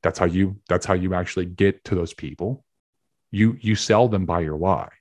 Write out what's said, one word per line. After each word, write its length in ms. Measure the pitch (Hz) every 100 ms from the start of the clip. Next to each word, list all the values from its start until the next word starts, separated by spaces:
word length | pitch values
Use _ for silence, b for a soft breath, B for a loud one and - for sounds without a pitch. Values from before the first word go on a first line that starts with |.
That's 160 | 101 -
how 80 | 87
you, 340 | 90 95 98 -
that's 200 | 90 -
how 80 | 92
you 180 | 92
actually 320 | 92 87 - 90
get 380 | 90 98 - -
to 100 | 92
those 200 | 82 -
people. 500 | 71 73 95 135 _ _ _ _ _ _ _
You, 280 | 101 110 117
you 140 | 110 107
sell 320 | - 107 123
them 180 | 104 87
by 140 | 85
your 160 | 78 76
why. 320 | 92 80 - _